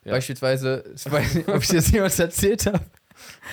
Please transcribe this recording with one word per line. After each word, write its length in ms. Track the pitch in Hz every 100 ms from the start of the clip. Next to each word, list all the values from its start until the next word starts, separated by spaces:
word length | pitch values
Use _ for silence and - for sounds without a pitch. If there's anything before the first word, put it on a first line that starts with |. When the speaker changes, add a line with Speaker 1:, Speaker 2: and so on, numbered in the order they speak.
Speaker 1:
Ja. 80 | -
Speaker 2:
Beispielsweise, 680 | 120 131 131 131 135 131 131 -
ich 180 | - 139
weiß 220 | 147 113
nicht, 140 | 160 165
ob 140 | 196
ich 60 | -
das 220 | 175 -
jemals 280 | 220 190 -
erzählt 460 | 175 - 196 233
habe. 160 | - 196 - _ _ - - - -